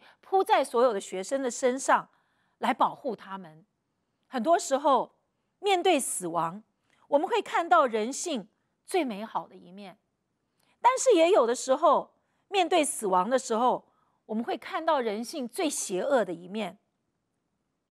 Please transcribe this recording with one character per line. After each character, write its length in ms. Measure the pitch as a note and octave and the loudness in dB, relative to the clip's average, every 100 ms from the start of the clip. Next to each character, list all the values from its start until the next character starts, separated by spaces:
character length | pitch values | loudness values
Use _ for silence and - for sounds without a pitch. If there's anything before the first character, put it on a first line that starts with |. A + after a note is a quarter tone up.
| _ _ | _ _
铺 220 | - F#4+ | -2 0
在 200 | F#4+ F#4 | 2 0
所 180 | C4+ A#3 | 0 2
有 100 | B3+ | 2
的 80 | G3+ | 0
学 240 | - F#3 | -6 -10
生 180 | F#3+ C4+ | -6 -4
的 80 | C4 | -4
身 280 | - B3+ C4 | -2 -2 -2
上， 300 | - A#3 - _ _ _ _ - | 0 0 0 _ _ _ _ -8
来 160 | A3+ | -4
保 220 | - A#3+ - | 0 0 -2
护 200 | C#4 G3 | -10 -10
他 220 | G3 F#3+ | -12 -16
们。 260 | E3+ D#3 _ _ _ _ _ _ _ | -16 -20 _ _ _ _ _ _ _
很 140 | B3+ | -4
多 160 | A3+ F4 | 2 2
时 200 | - C4+ | 2 0
候， 360 | D4 B3 - _ _ _ _ _ | 2 2 0 _ _ _ _ _
面 220 | G4+ F#4 | 0 2
对 180 | F#4 D4 | 4 2
死 280 | - - F3+ | 0 -6 -4
亡， 360 | E3 E3 G3+ - _ _ _ - | -4 -4 -6 -18 _ _ _ -2
我 100 | C#4 | -2
们 80 | F4+ | 0
会 140 | A4 | -4
看 280 | - G4+ E4+ | -2 -2 2
到 160 | F4 C4+ | 4 4
人 260 | A3 A3 | 0 -4
性 360 | C#4 F4+ C4 F3 _ _ _ - | -6 -6 -6 -8 _ _ _ -4
最 200 | F#4 C4+ | -2 -2
美 180 | G3 | -6
好 240 | A3 E3+ E3+ | -8 -8 -10
的 80 | F#3+ | -18
一 160 | F3+ | -20
面， 260 | F#3+ G3 - _ _ _ _ _ _ _ _ | -20 -20 -20 _ _ _ _ _ _ _ _
但 160 | A#4+ B4+ | 0 2
是 160 | C5 | 4
也 180 | F4+ E4 | 6 6
有 160 | F#4+ A#3 | 4 2
的 80 | B3 | 0
时 200 | - C#4+ | -2 2
候， 380 | D#4+ A3+ - _ _ _ - | 4 4 0 _ _ _ -4
面 180 | G4 E4+ | -2 2
对 160 | F4+ | 2
死 240 | C#4+ - G#3 | 2 -2 0
亡 220 | F#3 F#3+ | 0 2
的 100 | B3+ | 0
时 160 | - A3 | 0 0
候， 320 | B3 F3+ _ _ _ _ - | 2 0 _ _ _ _ -10
我 100 | A3 | -6
们 80 | |
会 140 | A#3+ E4+ | -6 -8
看 280 | - F#4 E4 | -6 -6 0
到 140 | D4 | 0
人 240 | A3+ G#3 | 0 -6
性 240 | A#3+ B3 A#3+ | -8 -10 -8
最 220 | - E4 | -4 -4
邪 320 | - - F3+ | -4 -6 -4
恶 240 | B3+ C4+ F#3 | 0 0 0
的 80 | |
一 140 | E3 F3 | -6 -10
面。 300 | G#3+ F#3+ F3+ _ _ _ _ _ _ _ _ _ _ _ | -8 -8 -12 _ _ _ _ _ _ _ _ _ _ _